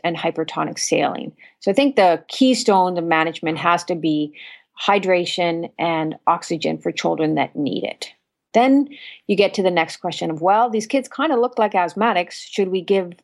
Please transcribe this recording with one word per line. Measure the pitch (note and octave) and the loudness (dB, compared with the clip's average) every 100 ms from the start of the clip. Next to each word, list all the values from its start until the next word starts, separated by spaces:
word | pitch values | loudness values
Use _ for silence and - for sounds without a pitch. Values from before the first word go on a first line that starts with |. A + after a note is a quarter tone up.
and | F3 E3 | -6 -4
hypertonic | E3 E3 D#3+ - D#3+ - | -4 -4 -6 -4 -6 -6
saline. | - - C#3+ - - - - _ | -2 0 0 -4 -10 -14 -20 _
So | - | -2
I | |
think | G3+ C#4+ C4+ | 2 2 4
the | F#3 E3 - | 4 4 -4
keystone | - C4 B3 - F#3+ F#3 F3 | 2 4 4 4 4 2 0
of | |
management | E3+ D#3+ E3 D#3+ D#3+ D#3 | 0 2 0 -2 -4 -2
has | E3+ E3+ - | 0 0 0
to | F3 | -4
be | D#3+ D3+ D3 - - - _ - | 0 -2 -2 -8 -20 -20 _ -6
hydration | - G3+ F#3 F3+ F3 - F3 E3 E3+ - | 0 0 2 2 0 -2 -2 -2 -6 -4
and | E3+ D#3+ D#3 - - | -2 -2 -4 -2 0
oxygen | E3 - E3 D#3+ D#3+ | 0 -2 -4 -2 -4
for | E3+ | -4
children | D#3 E3+ D#3+ D#3 | -2 -2 0 0
that | D#3 C3+ - | 0 -2 -2
need | C#3+ - | -4 -4
it. | - - - - _ _ _ | -6 -10 -14 -18 _ _ _
Then | A3+ B3+ C#4 C#4+ - - - - | 2 4 4 2 -8 -20 -16 -2
you | F#3+ | 2
get | F#3+ G3+ | 2 2
to | |
the | F#3+ | 2
next | F3 D#3+ - | 2 -2 -4
question | F3 - E3+ | -8 -6 -6
of, | D#3 | -2
well, | F3 G#3 B3 | 2 2 2
these | A3 A3 | -2 -2
kids | C#4 B3+ | -2 -2
kinda | - D#4 B3 | -4 0 2
look | B3 B3 | 0 0
like | G#3 | 0
asthmatics. | G3 E3+ F#3+ A3+ F3+ - | 0 -2 0 0 0 -2
Should | - - - F#3+ | -10 -10 -4 -2
we | F#3 | -2
give | F3 G3 F3+ F3 | 0 0 0 -10